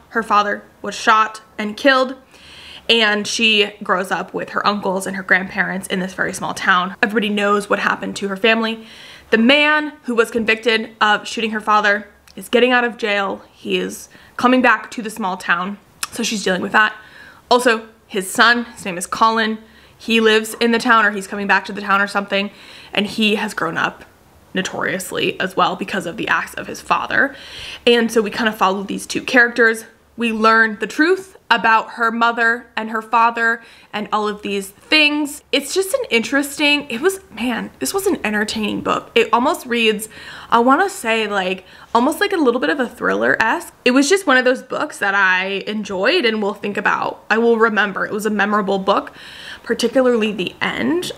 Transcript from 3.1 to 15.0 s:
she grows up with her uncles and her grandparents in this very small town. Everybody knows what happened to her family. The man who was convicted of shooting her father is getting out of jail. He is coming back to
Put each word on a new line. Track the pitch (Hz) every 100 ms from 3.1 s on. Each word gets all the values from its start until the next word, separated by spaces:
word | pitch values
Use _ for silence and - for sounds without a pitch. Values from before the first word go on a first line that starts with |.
| 208 202
she | - 220 214 202 -
grows | 208 185 190
up | 175 190
with | 175 -
her | - -
uncles | 208 196 185 190
and | 196
her |
grandparents | 190 185 190 196 175 185 -
in | 190
this | 185
very | - 165
small | 190 170
town. | - 196 180 185 190
Everybody | 214 214 208
knows | 208 202 208 202
what | 196
happened | - - 196 196
to | 196
her | 190
family. | 226 226 220 226 - - - - -
The | 226
man | 233 285 294 302 294 -
who | - 226
was | 226
convicted | 233 214 220 226 220 220 -
of | 214 208 -
shooting | - 220
her | 214
father | 214 208 208 208 - - -
is | - 196
getting | 233 247
out | 247
of | 240 214
jail. | 214 202 196 208 -
He | _ 220 180
is | 185 220 - - - -
coming | 240 254
back | 247 220 -
to | -